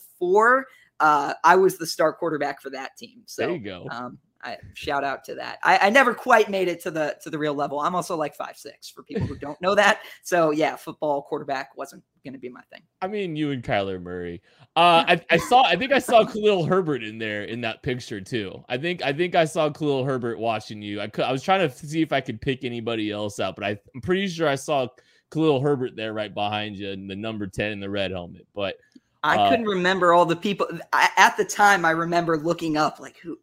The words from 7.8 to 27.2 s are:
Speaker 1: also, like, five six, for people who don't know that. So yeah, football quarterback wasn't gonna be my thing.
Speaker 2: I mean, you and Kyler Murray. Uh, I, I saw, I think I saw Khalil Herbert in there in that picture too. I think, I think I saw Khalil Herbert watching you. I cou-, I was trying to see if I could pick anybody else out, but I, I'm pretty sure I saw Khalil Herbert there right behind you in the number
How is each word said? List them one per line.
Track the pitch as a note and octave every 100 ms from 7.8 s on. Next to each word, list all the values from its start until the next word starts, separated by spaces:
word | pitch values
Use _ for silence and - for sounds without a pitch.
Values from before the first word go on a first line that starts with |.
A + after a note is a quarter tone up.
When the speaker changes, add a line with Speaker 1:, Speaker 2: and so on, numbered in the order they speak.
| D3+ F3+
Speaker 1:
also, | E3+ E3+
like, | D3 -
five | - -
six, | - - -
for | -
people | - G#3+ C3+
who | C3
don't | C#3 D3+
know | F3+
that. | G3+ F#3+ D#3+ - -
So | - F3 D#3
yeah, | D3+ C#3+ B2+
football | - - D3+ C#3+
quarterback | C#3 D3 D3 C3+ C#3+ -
wasn't | C3+ F#3 _ _
gonna | C#3 C3
be | B2
my | A2 -
thing. | - _ -
Speaker 2:
I | F#3
mean, | G#3 F#3 D3+
you | D3
and | C3+
Kyler | A#2 A2 G2 F#2
Murray. | F2 F2+ F2 F2 _ _ _ -
Uh, | F3 E3 D#3
I, | E3+ -
I | E3
saw, | - B3
I | A3+ F3+
think | B3+
I | C#4
saw | - A#3+
Khalil | A3 A3 G#3 F#3+
Herbert | D3+ F#3+ D#3+ C3
in | G#2+ A2
there | A2 G#2 G2+
in | A#2
that | A#2 -
picture | C#3 B2 - G#2
too. | F#2+ A#2+ F#2+ D2+ -
I | B2+
think, | E3 F3
I | C#3
think | C#3+ F3+
I | F3+ D#3
saw | F3 D3+
Khalil | D3 D3+ C3+
Herbert | C3+ C3 A#2 A2
watching | A2+ G#2+ - G#2+
you. | G#2 G2+
I | G#2+
cou-, | E3+
I | B2+
was | C3+
trying | - F#3+ D#3+
to | -
see | D3 D#3+
if | D#3
I | C#3
could | C3 A2
pick | C#3+ B2+
anybody | B2 A#2+ A2+ A2+ G#2
else | G#2 G#2 -
out, | G2 F#2
but |
I, | G2+ G#2 _ B2+
I'm |
pretty | - F#3 G3
sure | E3 D#3
I | C#3
saw | - C#3+ A#2+ _ _ _ _
Khalil | D#3 D#3+ C3+
Herbert | D3 C#3 B2 G#2
there | A2
right | G#2+ G#2+
behind | G2+ G#2 G#2+ G#2+ G2
you | G2
in | G2 G2
the |
number | G2